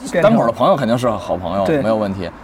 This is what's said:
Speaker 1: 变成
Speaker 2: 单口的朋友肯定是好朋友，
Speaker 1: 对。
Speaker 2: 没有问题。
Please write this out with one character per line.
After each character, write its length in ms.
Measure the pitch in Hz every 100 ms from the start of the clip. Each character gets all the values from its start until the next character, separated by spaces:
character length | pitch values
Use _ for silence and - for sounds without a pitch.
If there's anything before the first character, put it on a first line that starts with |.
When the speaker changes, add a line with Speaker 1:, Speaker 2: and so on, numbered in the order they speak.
| -
Speaker 1:
变 120 | 185
成 80 | 180
Speaker 2:
单 40 | 226
口 100 | 120
的 60 |
朋 160 | - 139
友 80 | 190
肯 100 | 123
定 120 | 120
是 100 | 123
好 280 | 104 - 87
朋 200 | 90 95
友， 80 | 98
Speaker 1:
对。 160 | 151
Speaker 2:
没 60 | 110
有 80 | 110
问 180 | 104
题。 160 | 95 87 -